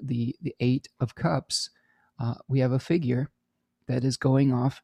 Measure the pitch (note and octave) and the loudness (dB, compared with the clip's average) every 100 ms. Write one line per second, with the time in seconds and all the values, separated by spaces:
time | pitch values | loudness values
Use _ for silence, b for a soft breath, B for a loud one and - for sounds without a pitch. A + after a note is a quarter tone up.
0 | C3 A#2+ A#2 - D#3 - B2 C3 - - | -6 -4 -4 -6 -8 -2 0 0 -4 -6
1 | A#2+ - E3+ C#3 - - - _ _ _ | -6 -2 -2 -2 -4 -8 -8 _ _ _
2 | _ - A#2 - - C3 B2+ B2+ - E3+ | _ -8 -6 -6 -2 0 2 0 0 0
3 | B2 B2 D3 _ _ _ _ _ - B2 | 0 -2 -2 _ _ _ _ _ -6 -2
4 | C3 B2 C3+ C3+ C#3 B2 C3+ - | 0 0 2 4 4 2 0 -2